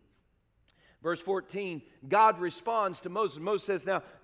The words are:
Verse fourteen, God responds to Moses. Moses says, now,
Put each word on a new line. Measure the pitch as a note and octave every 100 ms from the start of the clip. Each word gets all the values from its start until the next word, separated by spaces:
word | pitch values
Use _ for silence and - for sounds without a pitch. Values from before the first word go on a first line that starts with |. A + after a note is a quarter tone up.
| _ _ _ _ _ _ _ _ _ _
Verse | D#3 E3
fourteen, | - F#3+ - F#3+ G3 D#3+ - - C3+
God | G3+ A3 F3+
responds | F3 - - A3+ G3 E3
to | F3+
Moses. | G3+ G#3 D3+
Moses | F3 G3+ -
says, | F#3 F3+
now, | F#3+ - -